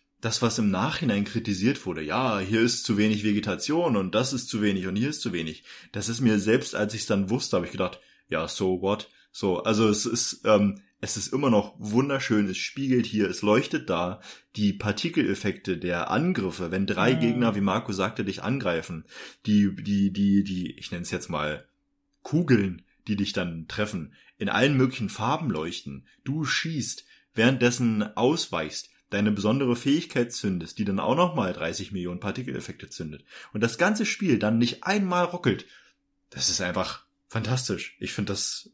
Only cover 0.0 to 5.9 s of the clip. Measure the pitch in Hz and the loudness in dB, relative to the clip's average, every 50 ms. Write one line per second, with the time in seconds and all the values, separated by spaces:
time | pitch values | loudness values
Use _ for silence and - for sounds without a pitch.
0 | _ _ _ - - 113 110 - 123 113 - - 110 104 95 90 107 151 151 - | _ _ _ -6 -4 -2 -2 2 0 0 2 2 2 2 2 2 0 0 -2 -2
1 | 170 123 101 101 101 - - 113 110 110 98 90 98 123 143 - - 95 82 78 | 0 0 2 2 0 0 -2 -4 -2 -2 -2 2 2 0 0 0 -4 -6 -6 -6
2 | 78 73 82 117 131 123 107 98 95 95 110 113 113 123 117 - - - 107 101 | -4 -2 -2 0 0 0 0 -2 -2 2 4 4 4 4 4 2 0 0 2 4
3 | 107 107 107 104 104 107 104 104 104 107 92 - - - 147 170 175 156 120 101 | 4 4 2 2 2 0 0 2 0 -2 -2 -2 -2 0 0 2 2 2 2 2
4 | 95 90 85 107 127 127 139 120 - - - 107 107 104 98 95 90 95 92 104 | 0 2 2 2 2 2 -2 -4 -6 -4 -2 0 2 2 2 0 -2 -2 -2 -2
5 | 123 143 151 - - 117 90 85 80 80 78 - _ - - - - - | -2 -2 -2 -4 -6 -4 -4 -4 -4 -6 -8 -12 _ -20 -20 -20 -18 -12